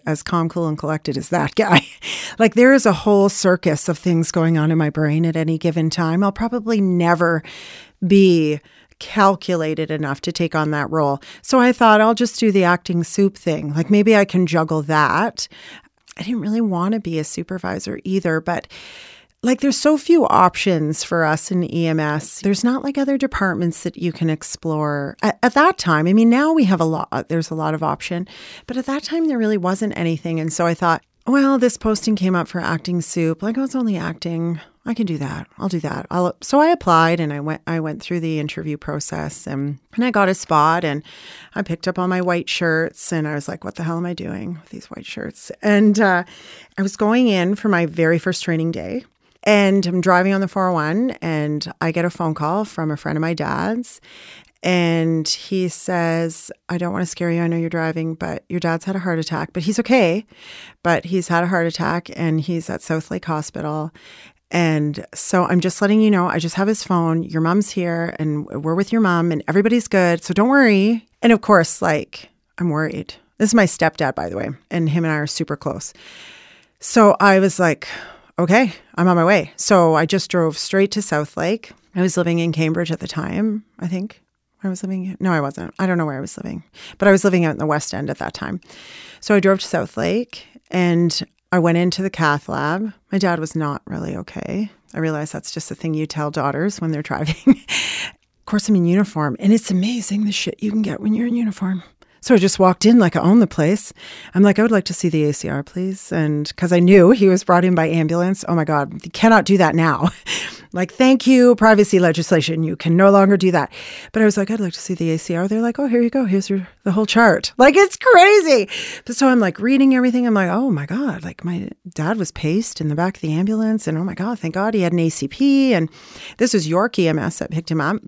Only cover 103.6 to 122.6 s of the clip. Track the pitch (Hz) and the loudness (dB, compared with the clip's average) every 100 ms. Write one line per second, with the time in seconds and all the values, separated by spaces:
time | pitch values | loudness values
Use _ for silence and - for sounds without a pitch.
103.6 | 156 202 - - - - - 180 202 196 | 0 0 -4 -10 -20 -20 -4 2 4 4
104.6 | 220 214 - 175 175 156 147 147 - 139 | 2 2 0 -2 0 0 0 -2 -4 -6
105.6 | 143 180 190 190 - 175 151 147 151 - | -8 -6 -6 -8 -6 -2 -2 -2 -4 -4
106.6 | 175 175 175 196 175 247 190 185 - 175 | 2 4 8 8 8 6 4 4 4 2
107.6 | 185 175 160 165 156 170 180 190 - 170 | 4 2 0 0 0 0 -2 -2 -2 -2
108.6 | 156 151 139 - 165 - 226 220 - 196 | 0 -2 -2 -8 -12 2 4 6 6 4
109.6 | 160 165 160 139 175 - - - - - | 4 4 2 2 0 -2 -8 -8 -8 -14
110.6 | - 180 185 - 262 269 - 254 247 226 | -10 -6 -4 2 4 4 4 6 6 6
111.6 | 220 208 202 190 175 160 160 165 156 160 | 6 6 6 4 4 2 2 0 0 -2
112.6 | 160 - 165 170 196 202 196 196 185 170 | -4 -4 0 4 6 6 6 4 2 0
113.6 | 139 - - - - 220 214 208 196 220 | -2 -8 -18 -18 -6 0 2 2 -2 -4
114.6 | 190 - - 180 165 160 - 170 190 214 | -4 -6 -8 -4 -2 -2 -4 -4 -2 -2
115.6 | 233 233 277 240 233 269 226 196 190 196 | -2 -2 0 2 2 0 0 0 0 -4
116.6 | 180 _ 202 190 214 220 226 165 - - | -6 _ -2 0 2 4 6 4 2 6
117.6 | 262 302 302 - 508 480 381 415 320 254 | 6 8 4 2 6 8 8 8 6 2
118.6 | 196 - - - - 240 269 247 190 - | 2 -6 -12 -12 -10 2 4 4 2 0
119.6 | 220 269 269 254 247 247 240 208 180 190 | 0 4 4 4 2 2 2 2 0 0
120.6 | 269 160 143 202 277 180 165 - 170 175 | 0 -2 -2 -4 -4 -6 -10 -10 -8 -6
121.6 | - - 180 - 156 220 175 - 151 190 | -8 -14 -12 -6 -4 -2 -6 -4 -2 -2